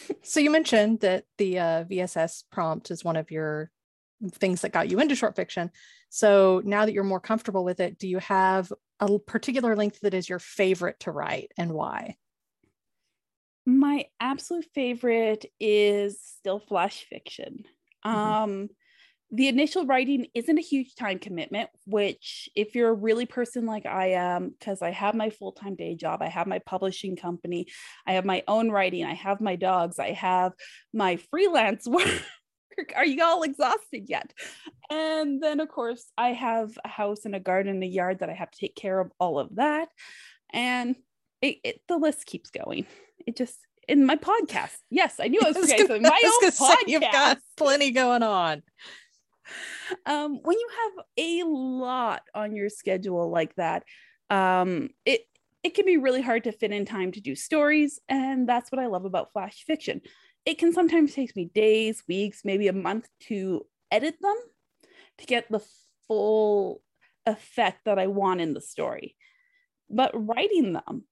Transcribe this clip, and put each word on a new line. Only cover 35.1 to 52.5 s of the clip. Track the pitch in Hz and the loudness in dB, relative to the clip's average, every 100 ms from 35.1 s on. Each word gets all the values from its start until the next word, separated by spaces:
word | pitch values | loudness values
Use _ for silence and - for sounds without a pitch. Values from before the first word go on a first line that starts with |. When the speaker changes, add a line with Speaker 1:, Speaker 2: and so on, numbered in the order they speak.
| 311 302 277 | -2 -2 0
Speaker 2:
then, | 311 294 | 0 0
of | 311 | -2
course, | - 233 247 - - | -4 -6 -6 -10 -2
I | 247 | -2
have | 247 254 226 220 226 | 0 -2 -2 -4 -8
a | 220 | -14
house | - 208 208 | -6 -6 -4
and | 220 | -8
a | 196 | -8
garden | 185 185 196 | 0 0 0
and | 190 | -2
a | 185 | -4
yard | 185 180 190 | -2 -2 -4
that | 170 | -6
I | |
have | 170 175 | -8 -12
to | - | -10
take | 202 - | -12 -8
care | 202 190 | -4 -2
of, | 180 - | -2 -2
all | 180 143 | -2 -2
of | - 190 | -4 -2
that. | 294 302 320 _ - - - _ _ | 0 0 -6 _ -20 -20 -20 _ _
And | 240 247 247 247 254 _ _ _ _ | -4 -2 -2 -2 -6 _ _ _ _
it, | 285 - | -4 -2
it, | - - - | -8 -10 -4
the | 349 | 0
list | 302 - - | 0 -2 -10
keeps | - - | -14 -12
going. | - - - - - _ _ - | -12 -8 -8 -10 -14 _ _ -12
It | |
just, | 233 247 - _ _ - | -6 -8 -8 _ _ 2
in | 294 262 | 6 6
my | 302 | 4
podcast. | - 440 349 170 - - _ | 2 0 0 -4 -6 -10 _
Yes, | 285 339 - | 0 0 0
I | - | 0
knew | 359 | 2
I | 359 | 4
was | 349 | 4
Speaker 1:
<laughs> | |
I | |
was | 330 | 2
Speaker 2:
forgetting | 262 392 | 6 4
Speaker 1:
gonna, | 220 | 6
Speaker 2:
something. | 311 | 6
My | 330 | 8
Speaker 1:
I | 466 | 6
was | 466 392 - | 6 6 6
Speaker 2:
own | 269 | 8
Speaker 1:
gonna | 466 | 8
say, | 427 | 6
you've | 302 | 2
got | 247 269 277 - | 2 4 4 2
Speaker 2:
podcast. | - - | -2 0
Speaker 1:
plenty | 294 285 285 | 2 4 2
going | 247 254 247 | 2 4 4
on. | 226 196 165 151 - _ - - _ _ _ _ - - - - - 359 | 2 2 0 -2 -8 _ -20 -20 _ _ _ _ -20 -16 -14 -14 -10 -10
Speaker 2:
Um, | - 294 294 277 | -4 -2 -2 -4
when | 302 415 | 0 0
you | 466 - | 0 -4
have | 453 381 - - | -6 -6 -10 -4
a | 330 339 | -2 -2
lot | 339 285 262 254 247 254 233 - - | -2 -2 -4 -4 -4 -2 -2 -4 -8
on | 214 214 | -8 -6